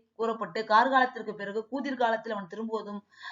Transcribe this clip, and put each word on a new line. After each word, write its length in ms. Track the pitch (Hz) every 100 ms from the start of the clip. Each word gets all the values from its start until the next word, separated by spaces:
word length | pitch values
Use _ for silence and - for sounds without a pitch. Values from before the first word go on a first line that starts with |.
| _ -
கூறப்பட்டு, 440 | 226 233 196 226
கார்காலத்திற்கு 720 | 214 214 254 262 254 240 214
பிறகு 340 | 208 202 208 220
கூதிர் 300 | 269 277 254
காலத்தில் 340 | 233 220 226
அவன் 160 | 208 185
திரும்புவதும், 520 | 208 226 220 202 208 - - -